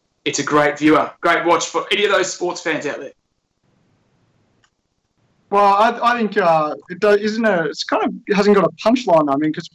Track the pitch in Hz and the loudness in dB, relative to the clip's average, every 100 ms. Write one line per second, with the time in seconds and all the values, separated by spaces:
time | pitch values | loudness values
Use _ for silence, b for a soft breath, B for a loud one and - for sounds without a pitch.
0 | _ _ - - 139 147 147 143 151 147 | _ _ -8 -8 -2 0 0 0 2 2
1 | - - 170 160 165 165 - 165 - 208 | 0 -4 -2 -2 0 -2 -2 -8 -4 -2
2 | 208 190 180 - 180 170 170 147 143 131 | 0 0 -2 -6 -8 -6 -6 -6 -6 -10
3 | 135 - _ _ _ _ _ _ _ _ | -14 -20 _ _ _ _ _ _ _ _
4 | _ _ _ _ _ _ _ _ _ _ | _ _ _ _ _ _ _ _ _ _
5 | _ _ _ _ _ - 302 208 233 233 | _ _ _ _ _ 2 4 6 4 2
6 | 240 240 208 208 175 160 151 143 - 180 | 0 0 0 2 2 2 0 -6 -14 -2
7 | 208 208 214 220 220 180 156 - - 330 | 2 2 0 -2 0 0 -2 -6 -4 -2
8 | 320 - - 196 208 202 170 - 220 247 | -2 -4 -2 0 4 4 2 0 -2 0
9 | 202 165 147 139 156 170 - | 2 2 2 0 -2 -4 -8